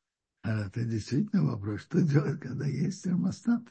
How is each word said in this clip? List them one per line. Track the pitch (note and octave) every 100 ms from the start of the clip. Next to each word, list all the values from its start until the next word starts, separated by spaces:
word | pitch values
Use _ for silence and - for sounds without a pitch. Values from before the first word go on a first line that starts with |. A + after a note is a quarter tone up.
| _ _ _ _
А | G#2+ G#2+ G2+
это | A#2
действительно | A#2 A2+ - B2+ G#3 F#3+
вопрос, | D3 A2+ G2+ G#2
что | - F3
делать, | F3 - E3+ -
когда | - - D3
есть | B2+ F#3 -
термостат? | F#3 F3+ F#3 - - A#3+ -